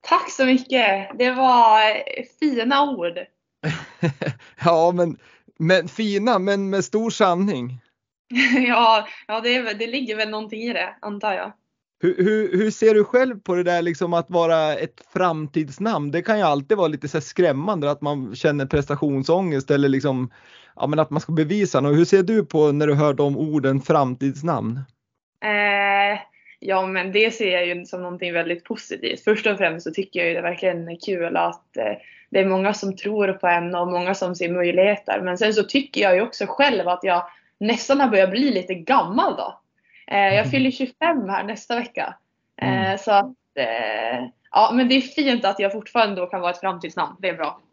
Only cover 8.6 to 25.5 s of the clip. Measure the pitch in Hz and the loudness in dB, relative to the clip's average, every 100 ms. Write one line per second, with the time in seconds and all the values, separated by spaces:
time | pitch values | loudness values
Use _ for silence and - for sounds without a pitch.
8.6 | 247 233 233 220 208 - - 214 233 247 | 2 4 6 4 2 -14 -8 -4 0 -2
9.6 | 233 208 226 254 240 214 214 214 220 214 | -2 -6 -6 -6 -6 -4 -4 -6 -8 -8
10.6 | 233 190 185 - 208 202 214 185 190 - | -6 -4 -6 -8 -12 -6 -4 -4 -8 -12
11.6 | _ _ _ _ 175 185 185 214 208 180 | _ _ _ _ -2 2 2 2 2 2
12.6 | 214 202 220 214 208 247 262 214 - 180 | 0 4 4 6 4 4 2 -2 -4 -2
13.6 | 175 175 170 165 180 170 165 175 165 165 | 2 0 0 -2 0 -2 0 0 4 4
14.6 | 156 147 160 _ _ 185 180 160 151 170 | 2 -2 -6 _ _ 0 0 0 -4 -4
15.6 | 151 139 208 190 147 156 170 214 180 143 | -6 -4 -4 -2 -2 -4 0 2 2 2
16.6 | 139 214 170 147 143 160 143 - 175 135 | 0 0 0 -2 -4 -6 -6 2 2 2
17.6 | 170 196 143 147 147 143 127 113 160 147 | -2 -2 -2 -2 -4 -4 -6 0 0 0
18.6 | 135 151 139 143 151 139 135 170 190 143 | 0 -2 -2 -2 0 0 0 0 2 -4
19.6 | 135 143 143 135 143 131 127 _ _ - | 0 2 4 2 0 -2 -4 _ _ -20
20.6 | _ - 131 151 151 147 - 160 156 202 | _ -6 -2 0 0 -2 -4 -2 0 0
21.6 | 196 139 139 147 170 196 185 220 - 160 | 0 0 2 2 4 4 4 0 0 2
22.6 | 151 143 151 143 151 135 143 135 151 151 | 4 4 2 2 2 2 0 0 -2 0
23.6 | 135 135 135 156 131 123 139 135 160 139 | 0 -2 2 2 2 -2 -4 -4 -4 -2
24.6 | 110 123 135 _ _ _ _ _ 214 | -4 -8 -12 _ _ _ _ _ -4